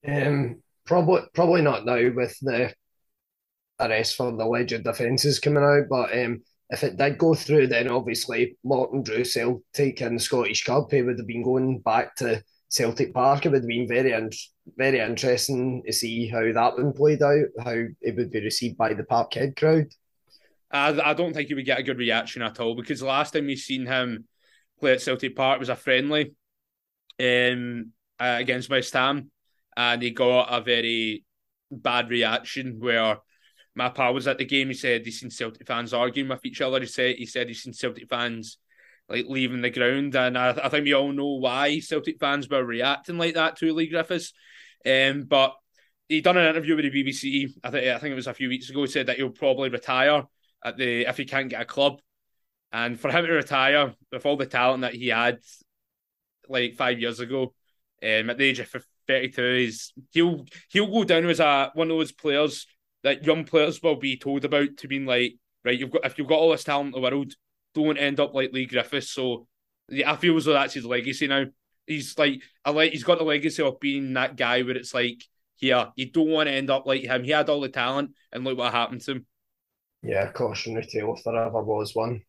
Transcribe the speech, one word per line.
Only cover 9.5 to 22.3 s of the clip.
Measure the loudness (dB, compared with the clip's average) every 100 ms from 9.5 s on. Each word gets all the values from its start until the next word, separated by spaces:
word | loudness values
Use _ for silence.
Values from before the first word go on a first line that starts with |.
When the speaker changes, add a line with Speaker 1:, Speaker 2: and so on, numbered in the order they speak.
| -2 _ 0 0 0
Speaker 1:
in | -4
the | -2
Scottish | 0 0 0 -2
Cup. | 0 0 2
He | 2
would | 2 -2
have | -4
been | -4
going | 0 2 2 0
back | 2 2 0 -4
to | -2 -2 _ _ _
Celtic | -2 0 0 -2
Park. | 2 4 4
It | 4
would | 2
have | 2
been | -2 0
very | 2 2
in-, | 0 -4 -10 -16 _ -20 0
very | 2 2
interesting | 0 0 0 2 0 0 -2 -4 -4
to |
see | -4 -2 -4 -4
how | 0
that | 0 2 2 2
one | -2
played | 4 4 4
out, | 4 4 2 -2
how | -4 -4 -4 -4
it | -6 -2
would | -2
be | -2
received | -4 -4 -4 -2
by | -2
the | -2
Parkhead | 0 0 0 -2 -4 0
crowd. | 4 4 2 _ _ _ _ _ _ _ _
Speaker 2:
I, | 0 2 2 2
I |
don't | 0 -2
think | -4 -4
he |
would | -4 0
get | 0
a |
good | 0 -2
reaction | 0 0 -2